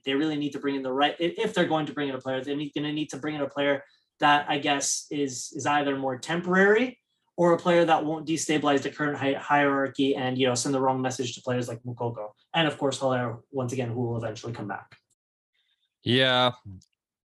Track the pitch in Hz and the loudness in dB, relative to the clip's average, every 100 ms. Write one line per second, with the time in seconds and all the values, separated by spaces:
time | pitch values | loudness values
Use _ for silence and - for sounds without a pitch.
0 | 135 139 156 147 143 151 143 139 131 135 | -2 0 0 -2 -4 -4 -4 -2 -2 0
1 | 147 - 170 175 226 185 151 156 147 147 | 0 0 -4 -2 -2 2 2 2 -2 -4
2 | 139 131 135 131 139 143 147 151 151 151 | -4 -4 -4 -4 -4 -6 -4 -4 -4 -4
3 | 147 131 151 151 139 143 143 139 - _ | -6 -6 -6 -4 -4 -2 0 0 -4 _
4 | _ - 151 147 139 143 147 139 - - | _ 0 4 4 2 -2 0 0 -2 -4
5 | - 147 139 123 - 151 143 147 143 135 | -6 -4 -4 -4 -10 -6 0 0 0 -2
6 | 131 127 - 175 180 185 202 214 254 - | -2 -4 -4 -4 2 6 6 6 2 -4
7 | _ _ _ - 170 170 180 170 160 156 | _ _ _ 2 4 4 4 6 6 4
8 | 151 160 151 156 - 151 143 139 135 - | 2 -4 -2 -2 0 2 4 2 0 -4
9 | 147 135 135 135 - 147 143 139 135 127 | -4 -2 -2 -2 2 4 4 2 -2 0
10 | 135 131 127 127 127 123 143 135 135 131 | 0 0 0 2 2 2 0 2 2 0
11 | 127 123 120 - 127 123 123 117 123 120 | -2 -4 -6 -6 -4 -4 -4 -8 -10 -6
12 | 117 117 107 - _ 165 156 - 139 127 | -6 -6 -12 -16 _ 0 0 0 -2 0
13 | 135 127 120 117 - 135 123 127 117 117 | 0 0 -2 -6 -8 -6 -4 -4 -4 -4
14 | 117 117 110 107 117 117 101 98 - - | -4 -4 -6 -8 -10 -10 -10 -10 -14 -20
15 | _ _ _ _ _ _ _ _ _ _ | _ _ _ _ _ _ _ _ _ _
16 | 107 127 131 127 123 - 101 95 _ _ | 0 2 4 4 2 0 -14 -20 _ _
17 | _ _ _ | _ _ _